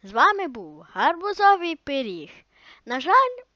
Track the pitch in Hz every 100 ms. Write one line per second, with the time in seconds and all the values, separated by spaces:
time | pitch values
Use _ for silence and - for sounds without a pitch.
0 | 196 220 330 403 349 233 170 151 - 185
1 | 247 339 381 403 403 392 339 320 - 277
2 | 233 175 147 - _ _ _ _ - 254
3 | 277 453 523 494 508